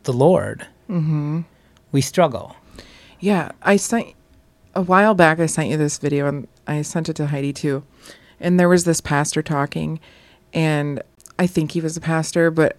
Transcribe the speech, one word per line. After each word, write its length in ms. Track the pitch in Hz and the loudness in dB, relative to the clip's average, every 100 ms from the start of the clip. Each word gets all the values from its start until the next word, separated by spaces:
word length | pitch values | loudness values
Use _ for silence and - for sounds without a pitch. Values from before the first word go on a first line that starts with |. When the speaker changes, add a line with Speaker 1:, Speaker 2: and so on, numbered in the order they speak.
Speaker 1:
the 100 | - | -6
Lord, 540 | 123 151 185 104 110 - _ - | 2 4 4 0 -8 -14 _ -6
Speaker 2:
Mm-hmm. 520 | 175 156 151 147 160 165 _ _ _ _ | -2 0 -2 -2 -6 -8 _ _ _ _
Speaker 1:
we 80 | 139 | -2
struggle. 540 | 135 - 160 95 - - _ - - - - _ | -2 0 0 0 -12 -20 _ -20 -20 -20 -20 _
Speaker 2:
Yeah, 320 | 190 190 151 - | -2 0 -2 -4
I 160 | - 202 | 2 2
sent, 300 | - 233 - - _ _ _ _ _ 185 | 2 -4 -4 -14 _ _ _ _ _ -4
a 60 | |
while 320 | 180 185 214 | 2 4 4
back, 260 | 190 160 160 | 6 4 4
I 60 | 160 | 0
sent 240 | - 143 | -2 -2
you 80 | 156 | 0
this 200 | 147 - | -2 -2
video, 300 | 147 143 143 | -2 -2 -2
and 200 | 143 - _ - | -4 -10 _ -6
I 140 | 151 | -6
sent 260 | 147 170 160 | -4 -6 -6
it 60 | 156 | -4
to 100 | 147 | -4
Heidi 260 | 147 143 | -2 -4
too. 300 | 143 151 139 139 _ - - _ _ | -4 -2 -4 -6 _ -20 -20 _ _
And 200 | 175 180 | 0 4
there 80 | 175 | 6
was 160 | 180 | 4
this 160 | 170 165 | 4 -2
pastor 420 | - 143 151 156 | 0 -2 0 -4
talking, 580 | 156 147 143 160 156 160 - - _ _ _ | -2 -2 -2 -4 -6 -8 -12 -20 _ _ _
and 480 | 165 160 151 147 139 - _ - - | -2 0 0 -2 -6 -12 _ -14 -2
I 80 | 180 | 0
think 240 | 175 151 | 0 -2
he 80 | 170 | -4
was 140 | 160 160 | -6 -6
a 60 | |
pastor, 500 | 160 160 156 175 165 | -2 -2 -2 2 2
but 240 | 160 151 | 2 0